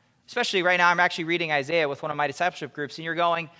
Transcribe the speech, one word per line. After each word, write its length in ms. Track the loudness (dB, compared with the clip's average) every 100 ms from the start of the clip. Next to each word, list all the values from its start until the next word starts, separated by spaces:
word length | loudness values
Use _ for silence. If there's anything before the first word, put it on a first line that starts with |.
| _ _ -8
especially 340 | -4 -2 2
right 140 | 2 6
now, 140 | 6
I'm 100 | 4
actually 240 | 2 0
reading 300 | -4 -2 0
Isaiah 340 | -2 0 0 0
with 140 | -2
one 80 | -6
of 60 | -2
my 100 | -2
discipleship 460 | -2 -4 -4 -10
groups, 240 | -8 -8 -8
and 80 | -6
you're 100 | 0
going, 340 | 0 0 -6